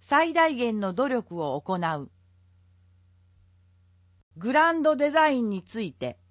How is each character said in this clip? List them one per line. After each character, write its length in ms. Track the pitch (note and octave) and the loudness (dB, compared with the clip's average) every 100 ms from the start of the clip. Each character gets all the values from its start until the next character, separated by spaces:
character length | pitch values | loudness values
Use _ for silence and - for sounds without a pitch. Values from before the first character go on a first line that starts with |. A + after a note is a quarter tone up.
最 340 | - C#4 E4 | 0 2 2
大 200 | D#4+ E4 | 2 2
限 240 | C4 A#3+ G#3+ | 2 -2 -2
の 140 | G3 | -4
努 160 | F3+ C4+ | -2 -2
力 340 | B3 G3+ E3+ | -2 -4 -6
を 160 | D3+ C3+ | -4 -4
行 180 | D3 F#3 | -4 -4
う。 340 | E3+ D3+ C#3 _ _ _ _ _ _ _ _ _ _ _ _ _ _ _ _ _ _ _ _ _ _ - | -2 -4 -8 _ _ _ _ _ _ _ _ _ _ _ _ _ _ _ _ _ _ _ _ _ _ -10
グ 160 | F#3+ | -2
ラ 200 | C4+ E4 | 2 2
ン 100 | E4 | 4
ド 120 | D4+ | 2
デ 160 | D4+ D4 | 2 2
ザ 200 | D4+ D#4 | 4 2
イ 100 | C4+ | 2
ン 80 | A3+ | -2
に 140 | G3 | -4
つ 180 | F3+ A3 | -8 -8
い 140 | G3+ | -8
て。 240 | B2+ B2+ - _ | -6 -10 -10 _